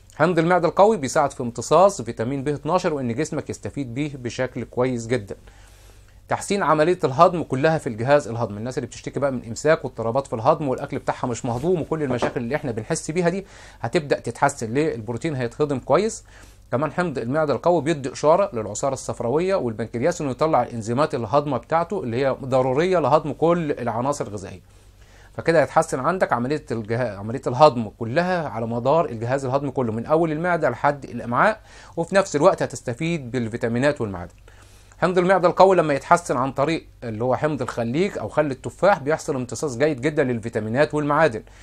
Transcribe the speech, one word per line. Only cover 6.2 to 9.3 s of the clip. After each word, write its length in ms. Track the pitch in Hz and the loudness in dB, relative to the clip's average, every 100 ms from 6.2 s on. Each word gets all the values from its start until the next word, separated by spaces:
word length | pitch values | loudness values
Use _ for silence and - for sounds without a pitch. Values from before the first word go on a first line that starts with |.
| - | -4
تحسين 360 | 120 - 202 | -4 -2 0
عمليه 360 | 151 156 160 180 | 2 4 4 2
الهضم 400 | 139 131 185 170 | 0 4 4 4
كلها 340 | 139 131 156 160 | -2 0 2 0
في 100 | 139 | -2
الجهاز 400 | 110 117 147 110 | -4 2 2 2
الهضمي، 300 | 117 110 104 | -4 -4 -4
الناس 200 | 117 131 | -8 -8
اللي 100 | 120 | -8
بتشتكي 320 | - - 131 | -10 -10 -4
بقى 120 | 139 | -2